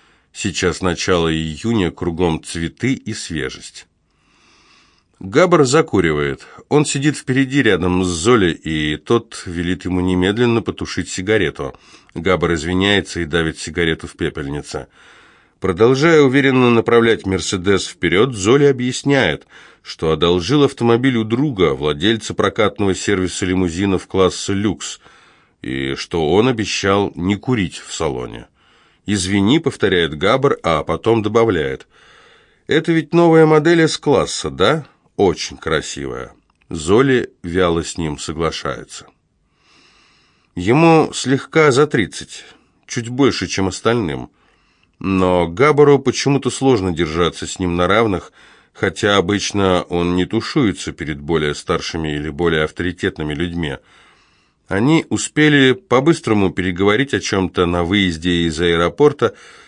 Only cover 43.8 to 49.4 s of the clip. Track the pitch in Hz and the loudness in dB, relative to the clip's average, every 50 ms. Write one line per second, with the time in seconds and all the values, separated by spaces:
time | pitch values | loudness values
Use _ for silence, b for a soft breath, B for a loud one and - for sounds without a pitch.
43.8 | - 113 117 120 104 80 69 64 62 - _ _ _ _ _ _ _ _ _ _ | -2 0 0 0 -2 -4 -6 -8 -10 -12 _ _ _ _ _ _ _ _ _ _
44.8 | _ _ _ - 87 95 95 95 92 92 90 90 85 82 82 98 135 151 151 143 | _ _ _ -8 -4 -2 0 2 2 2 2 2 2 0 0 0 2 2 4 6
45.8 | 147 143 143 131 - 127 113 - - 139 143 135 139 123 - - 131 135 131 104 | 6 6 6 4 2 0 -2 -2 0 0 0 0 -2 -4 -4 0 2 2 2 2
46.8 | 92 92 85 78 85 76 78 85 87 80 80 - 90 76 - - 92 90 85 87 | 2 0 -2 -2 -2 -2 0 0 0 0 -2 -4 -10 -10 -6 -4 -4 -2 0 0
47.8 | 90 87 98 110 117 107 95 82 - - b b b b b b b b b - | 0 2 2 2 2 2 0 -4 -6 -10 b b b b b b b b b -6
48.8 | - 98 82 - - 104 101 98 87 87 104 98 | -4 -4 -4 0 0 2 2 2 2 0 0 -2